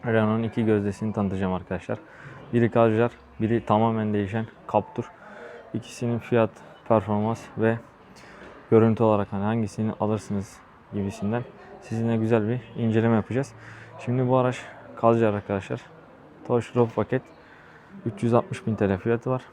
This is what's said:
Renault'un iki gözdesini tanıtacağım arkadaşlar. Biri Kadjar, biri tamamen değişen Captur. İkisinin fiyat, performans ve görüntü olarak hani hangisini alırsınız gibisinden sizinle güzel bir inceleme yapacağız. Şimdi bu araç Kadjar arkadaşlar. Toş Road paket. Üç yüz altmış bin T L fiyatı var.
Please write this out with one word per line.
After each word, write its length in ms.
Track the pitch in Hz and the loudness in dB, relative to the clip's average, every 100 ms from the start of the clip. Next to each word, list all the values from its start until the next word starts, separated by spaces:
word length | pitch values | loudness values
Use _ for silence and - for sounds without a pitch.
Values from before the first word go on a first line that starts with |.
| 123 | 2
Renault'un 360 | 110 107 110 | 2 2 0
iki 220 | 113 113 | -2 -2
gözdesini 480 | 110 107 101 98 110 | 2 2 2 -4 -6
tanıtacağım 400 | 104 98 95 95 | -2 -2 -2 -2
arkadaşlar. 460 | 92 90 92 - - - - - - - | -4 -6 -10 -6 -10 -10 -20 -20 -20 -4
Biri 180 | 120 117 | 2 2
Kadjar, 420 | 120 113 110 120 - - - | 4 4 4 0 -2 -20 -4
biri 260 | 110 117 - | 0 0 2
tamamen 460 | 107 113 113 107 | 2 4 0 -2
değişen 340 | 104 98 110 113 - - | -2 -2 -4 -6 -10 -2
Captur. 380 | 107 98 - 117 - - - - - - | -2 -2 -8 -10 -12 -20 -18 -18 -18 -12
İkisinin 440 | 117 - - 120 117 | -10 -10 -8 -4 -4
fiyat, 320 | - 120 107 - - - - | 0 2 2 -2 -20 -20 2
performans 520 | 113 101 104 107 117 - - | 2 2 -2 0 -4 -8 0
ve 200 | 113 113 - - - - - - - - - | 0 0 -6 -20 -20 -20 -20 -20 -20 -20 2
görüntü 320 | 113 113 110 | 4 6 4
olarak 300 | 113 107 101 | 2 2 0
hani 120 | 101 | -4
hangisini 480 | 101 113 107 - 110 104 | -2 -2 -4 -4 -6 -2
alırsınız 600 | 107 107 - 101 98 - - - - | -2 -2 -4 -8 -8 -14 -20 -20 -10
gibisinden 520 | 104 98 95 98 117 123 - - - | -6 -6 -4 -4 -4 -6 -16 -20 -20
sizinle 360 | - 113 113 113 | -8 -4 -2 0
güzel 320 | 110 117 104 | 2 2 2
bir 120 | 123 - - | -4 -6 -4
inceleme 400 | 117 110 113 113 | 0 2 4 2
yapacağız. 380 | 98 113 139 - - - - - | 2 -4 -4 -10 -20 -20 -20 -14
Şimdi 300 | - 123 123 | -4 -2 2
bu 80 | 131 | 4
araç 280 | 123 127 - - - - | 2 -2 -10 -18 -20 2
Kadjar 380 | 117 117 113 | 4 6 4
arkadaşlar. 460 | 104 - 101 98 123 - - - - - - - | 0 -2 -4 -4 -10 -10 -20 -20 -20 -20 -20 -2
Toş 300 | 123 113 123 | -2 0 0
Road 140 | 117 | 2
paket. 320 | 117 107 131 - - - - - - - - - | 2 -2 -2 -6 -20 -20 -20 -20 -20 -20 -10 -10
Üç 160 | 110 | -4
yüz 120 | 120 | 2
altmış 320 | 117 - - - | 2 2 -6 -4
bin 80 | |
T 140 | 107 101 | 0 2
L 100 | 95 | 2
fiyatı 320 | 113 117 127 | 0 -2 -2
var. 120 | 127 - | -6 -6